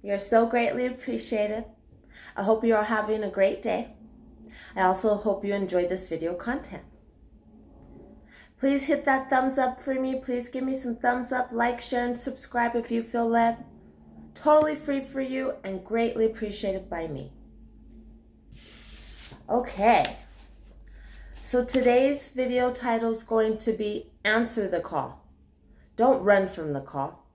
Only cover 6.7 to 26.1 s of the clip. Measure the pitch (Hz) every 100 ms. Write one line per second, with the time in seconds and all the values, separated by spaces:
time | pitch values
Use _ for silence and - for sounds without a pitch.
6.7 | 185 - - _ _ - - - - -
7.7 | - - - - - - - - _ 269
8.7 | 277 269 302 - 262 262 254 269 262 254
9.7 | 254 - 262 262 262 262 247 240 262 262
10.7 | 262 247 233 247 247 240 254 247 233 233
11.7 | 240 - 247 240 240 - 262 - 240 233
12.7 | 240 233 233 226 240 226 233 233 233 -
13.7 | - - - - - - - - 302 311
14.7 | 302 - 277 262 269 262 262 262 - 190
15.7 | 190 185 226 233 - 220 220 214 202 202
16.7 | 190 190 170 165 135 135 - - - -
17.7 | - - - - - - - - - -
18.7 | - - - - - - - - 233 240
19.7 | - 208 208 135 - - - - - -
20.7 | - - - - - - - - 247 240
21.7 | 262 247 247 269 285 - 254 254 247 247
22.7 | 247 247 226 226 226 - 226 220 220 226
23.7 | 214 208 208 - - 208 220 233 233 196
24.7 | 175 - 156 131 - - - _ _ _
25.7 | - - - 240